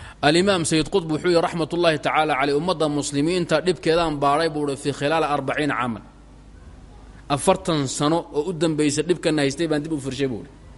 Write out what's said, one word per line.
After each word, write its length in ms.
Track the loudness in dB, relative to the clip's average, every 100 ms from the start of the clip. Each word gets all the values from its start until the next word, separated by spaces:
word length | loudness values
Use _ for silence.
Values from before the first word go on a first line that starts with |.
| -18 0
Alimaam 420 | 2 4 4 2
Sayyid 240 | 2 0 2
Qutb 180 | -2 -2
wuxuu 160 | -2 2
yidhi, 120 | 2
raxmatullaahi 580 | 2 -2 -2 2 2 2
tacaala 360 | 0 2 2
caleyh, 220 | 2 2 2
ummadda 300 | 0 0 0
muslimiinta 720 | 0 -2 0 0 0 0 0
dhibkeedaan 540 | 0 0 2 2 2 0
baadhay 280 | 2 2 0
buu 200 | -2 -4
yidhi, 80 | -2
"fi 140 | -4
khilaali 340 | -2 0 0 0
arbaciina 480 | -2 -2 -2 -2
caaman." 280 | 0 -2 -4 -12 -20 -20 -20 -20 -20 -20 -20 -20 -20 -20 -20 -4
"Afartan 580 | 0 2 2 2 0 -2
sano 320 | 0 2 2 0
oo 100 | -4 -4
u 20 |
dambaysa 500 | 0 0 2 0 0
dhibkana 400 | 0 0 2 2
haystay 240 | 0 0 -2
baan 140 | -2
dib 100 | -2
u 60 | -6
firshay," 260 | -6 -4 -4
buu 160 | -4
yidhi. 80 | -10 -18 -20